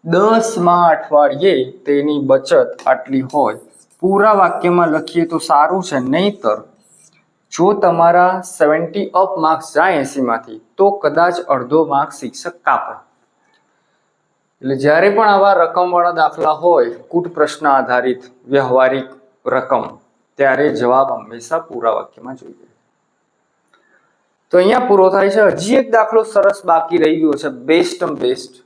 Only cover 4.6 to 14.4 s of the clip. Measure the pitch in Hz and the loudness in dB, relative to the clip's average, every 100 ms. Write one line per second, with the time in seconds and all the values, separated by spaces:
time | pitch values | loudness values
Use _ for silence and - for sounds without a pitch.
4.6 | 180 175 170 156 - 170 165 165 - 147 | 0 2 0 -2 -2 -2 -2 -4 0 2
5.6 | 156 190 180 139 127 151 202 202 110 107 | 2 0 -4 -4 -2 0 0 -2 -4 -4
6.6 | - _ _ _ _ _ _ _ _ - | -8 _ _ _ _ _ _ _ _ -2
7.6 | 180 202 185 170 170 175 180 185 - - | 0 2 0 2 2 4 2 0 -8 -2
8.6 | 151 156 165 196 - 180 190 175 160 160 | 0 0 -4 -8 -4 -2 -2 -2 -2 -2
9.6 | - 143 185 165 135 135 123 113 117 110 | -4 -2 0 0 -4 -4 -4 -4 -8 -20
10.6 | _ - 196 202 151 147 175 175 175 135 | _ 0 0 0 -2 0 0 -2 -4 -4
11.6 | 123 151 151 139 143 - 123 - 175 - | 0 0 0 -2 -4 -8 -14 -12 -16 -6
12.6 | - 135 - - _ _ _ _ _ _ | -2 -2 -4 -14 _ _ _ _ _ _
13.6 | _ _ _ _ _ _ _ _ | _ _ _ _ _ _ _ _